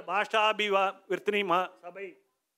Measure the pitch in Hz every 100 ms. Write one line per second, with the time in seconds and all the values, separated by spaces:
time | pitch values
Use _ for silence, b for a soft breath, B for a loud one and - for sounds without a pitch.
0 | 175 190 202 220 214 208 208 196 190 190
1 | - 180 - 208 202 170 180 - 175 180
2 | 196 - _ _ _